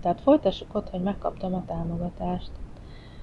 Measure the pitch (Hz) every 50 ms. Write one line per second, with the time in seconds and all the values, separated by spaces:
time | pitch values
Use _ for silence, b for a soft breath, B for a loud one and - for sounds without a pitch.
0 | - 180 175 - - - 285 302 - 196 190 - - - - 214 202 - - 185
1 | 180 196 196 - - - - - - 185 185 185 180 - 170 165 165 170 170 170
2 | 175 175 - - 185 180 180 185 - - - - - - B B B B B B
3 | B B B B